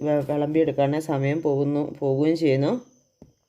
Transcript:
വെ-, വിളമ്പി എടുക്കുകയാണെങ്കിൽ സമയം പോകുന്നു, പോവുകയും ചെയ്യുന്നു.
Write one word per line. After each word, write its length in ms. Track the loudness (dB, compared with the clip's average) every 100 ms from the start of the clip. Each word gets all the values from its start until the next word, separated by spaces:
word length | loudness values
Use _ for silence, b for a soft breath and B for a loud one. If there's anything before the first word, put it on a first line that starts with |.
വെ-, 240 | 0 0 0
വിളമ്പി 340 | -2 0 2
എടുക്കുകയാണെങ്കിൽ 460 | 2 2 0 0 -2
സമയം 360 | -2 0 0
പോകുന്നു, 420 | 0 0 0 -2 -4 -4
പോവുകയും 380 | -2 0 0 2
ചെയ്യുന്നു. 340 | 2 2 2 -2 -6 _ _ _ -20 _